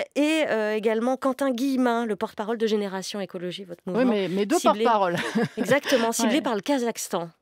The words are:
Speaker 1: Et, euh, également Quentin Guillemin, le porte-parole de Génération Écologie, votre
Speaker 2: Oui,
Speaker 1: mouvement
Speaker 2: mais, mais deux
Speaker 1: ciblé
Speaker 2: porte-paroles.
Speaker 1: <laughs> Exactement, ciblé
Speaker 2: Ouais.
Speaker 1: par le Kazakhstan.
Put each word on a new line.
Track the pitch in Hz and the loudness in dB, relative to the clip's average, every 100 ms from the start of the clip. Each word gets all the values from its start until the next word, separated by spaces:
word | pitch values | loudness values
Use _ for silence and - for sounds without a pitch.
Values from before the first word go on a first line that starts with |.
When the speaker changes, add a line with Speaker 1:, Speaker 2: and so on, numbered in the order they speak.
| - | 0
Speaker 1:
Et, | - 302 320 294 | 0 2 2 0
euh, | 220 214 | 0 0
également | 214 214 220 240 262 | 0 0 0 0 0
Quentin | 269 254 277 | -2 0 -2
Guillemin, | 233 277 262 247 233 233 | 0 0 2 2 0 -2
le | 202 | -4
porte-parole | 220 - 208 233 | -6 -6 -6 -2
de | 220 | 0
Génération | 214 202 190 180 208 | 0 -2 -6 -8 -8
Écologie, | 185 180 175 170 | -8 -8 -8 -8
votre | 190 175 - | -12 -12 -4
Speaker 2:
Oui, | |
Speaker 1:
mouvement | 208 254 | 0 2
Speaker 2:
mais, | 214 185 | 2 0
mais | 190 202 | 0 0
deux | 330 | 2
Speaker 1:
ciblé | 339 208 | 2 4
Speaker 2:
porte-paroles. | 233 220 185 175 | 4 4 2 0
Speaker 1:
<laughs> | - 220 226 - | -2 -2 -2 -2
Exactement, | 180 269 - 254 226 | 2 2 2 2 2
ciblé | 233 233 277 | 0 2 2
Speaker 2:
Ouais. | |
Speaker 1:
par | 302 | 0
le | 214 | -2
Kazakhstan. | 240 277 233 - - 185 170 - | 0 0 0 -4 -4 -4 -6 -10